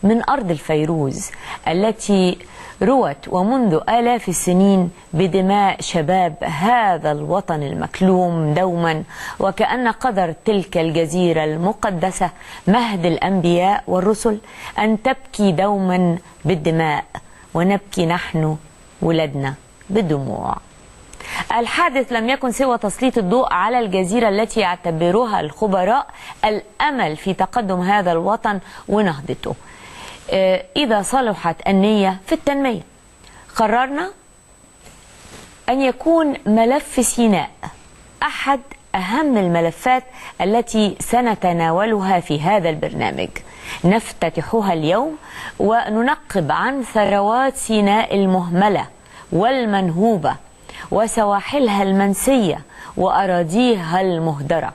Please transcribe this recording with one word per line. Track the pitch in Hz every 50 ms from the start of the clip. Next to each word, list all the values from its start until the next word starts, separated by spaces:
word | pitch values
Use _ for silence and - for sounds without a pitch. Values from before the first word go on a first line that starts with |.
| -
من | 196 226 233 226 -
أرض | 269 277 226 180
الفيروز | 170 143 - - 160 151 151 156 170 160 147 135 - - - - - - - - - - - -
التي | 165 180 202 220 214 220 - - 202 190 185 180 180 - - - - - - - - - 190
روت | 190 269 269 220 156 139 - - -
ومنذ | - 180 185 208 254 269 247 208 160 156 - -
آلاف | 220 240 240 240 247 226 - -
السنين | 175 - - 180 180 180 190 202 196 190 180 175 - - - - -
بدماء | 156 180 185 160 196 190 190 196 208 202 196 170 -
شباب | - - - 175 151 143 185 190 180 170 151 - -
هذا | 143 160 147 175 214 247 247 220 202 180 160 147 156 151
الوطن | 147 147 151 170 196 196 - 170 151 143
المكلوم | 139 - 165 - - - - 190 185 185 180 180 175 170 165 160 151 151
دوماً، | 165 185 190 170 170 170 165 156 156 - - - - - - - -
وكأن | - 190 190 - 220 - - 247 254 233
قدر | 214 - - 262 220 190 185 170 160 - -
تلك | - 214 202 170 - - 175
الجزيرة | 160 165 156 165 165 151 160 180 180 175 165 156 156
المقدسة | 156 151 160 170 190 220 - - 220 190 170 165 185 180 - 190 170 - - - - - - -
مهد | - 196 247 233 233 208 185 165
الأنبياء | 175 165 - - 175 196 190 170 170 175 175 180 190 202 - -
والرسل | - 180 185 185 202 220 202 - 233 214 214 - - - - - - - -
أن | 208 220 220 208 -
تبكي | 262 262 - - - - - 208 196 170
دوماً | 147 185 202 208 202 190 185 185 180 185 175 165 175 - - - - -
بالدماء، | 147 185 160 147 165 160 165 160 156 147 - - - - - - - - - - - -
ونبكي | 165 170 190 202 196 - - - - 175
نحن | 165 170 180 - - - 165 156 156 156 156 - - - - - - - - -
ولدنا | 165 165 160 160 151 139 139 139 135 139 - - - - - - -
بالدموع. | 190 220 208 160 156 143 135 127 - - - - - - - - - - - - - - - - - - - - - - - - 220 233
الحادث | 240 220 - - 349 349 254 269 247 - 247
لم | 226 220 233
يكن | 262 269 - 254 214
سوى | - 269 262 240 233
تسليط | - 208 - - 254 262 - 240
الضوء | 202 175 208 247 262 - -
على | 180 185 214 247 247
الجزيرة | 233 202 180 190 185 170 196 240 226 220
التي | 196 202 226 220 - 226
يعتبرها | 202 180 180 180 - 175 165 160 170 175 175 220 247 226 208 185
الخبراء | 156 151 143 - 220 214 190 190 180 190 226 277 285 - - - - - - - -
الأمل | 220 214 208 - - - - - 294 285 254 202 156 156
في | 156 - 196 185
تقدم | - 190 185 - 247 233 190 190 180
هذا | 180 185 202 208 196 180 170
الوطن | 165 170 196 208 220 - 226 208 190 - - - - - -
ونهضته، | 196 208 214 185 156 139 139 - 131 - - 117 - - - - - - - - - - - - - - - - -
آه، | 190 190 185 185 185 - - -
إذا | - 294 240 226 208 190
صلحت | - - 254 254 226 196 - - 180 - - - -
النية | 196 190 190 208 220 208 196 190 185 190 -
في | - 320
التنمية. | 311 - - 277 277 277 262 226 175 156 - - - _ - - - - - - - - - -
قررنا | - 226 208 214 240 254 262 285 294 349 381 403 - _ _ _ - _ _ - _ - - _ - - - - - - - - - - - - - - - - - - -
أن | 247 269
يكون | 277 262 247 254 - 320 330 330 320 294 269 - -
ملف | - 214 226 226 226 262 294 - - - - 240
سيناء | - - - 233 226 202 170 - - - - - - - - - - - - - - - - -
أحد | 302 - - - 269 277 269 262 - - - - - -
أهم | 185 185 180 220 277 320 294 262 214
الملفات | 190 175 170 170 165 170 160 - - 254 254 254 254 - - - - - - -
التي | 180 185 214 240 233 - - 220 214 202 - -
سنتناولها | - - - 240 247 240 220 - - 180 175 170 165 160 160 180 208 226 220 208 190 190 196 175
في | 165 - 151 143
هذا | 151 175 208 208 165 165
البرنامج، | 160 156 156 156 - 151 - 104 69 67 90 - - - - - - - - - - - -
نفتتحها | 170 202 226 - - - - 180 165 - - 151 - - 233 208 196 175
اليوم | 165 156 151 175 214 262 320 311 - - - - - - - - -
وننقب | - 196 220 233 - - 214 220 233 262 294 - - - - 196 165 139 151
عن | 160 185 233 269 277 247 - -
ثروات | 220 208 202 196 202 196 208 226 247 269 269 262
سيناء | - - - 220 214 208 202 202 220 220 - -
المهملة | 196 196 190 185 185 175 175 170 175 196 214 196 151 - - - - - - - - - - -
والمنهوبة | 165 196 240 269 262 240 220 202 196 190 175 156 170 202 233 226 185 147 135 - - - - - - - - - - - -
وسواحلها | - 185 220 214 - 233 214 202 202 196 190 - - 294 277 226 202 196 202
المنسية | 196 190 196 196 202 196 - - 254 277 262 220 170 143 - - - - - - - -
وأراضيها | - 175 185 - 170 196 190 180 175 175 156 165 220 254 247 233 196 170 160 170 185
المهدرة. | 190 190 175 160 160 165 151 143 139 139 165 160 - - -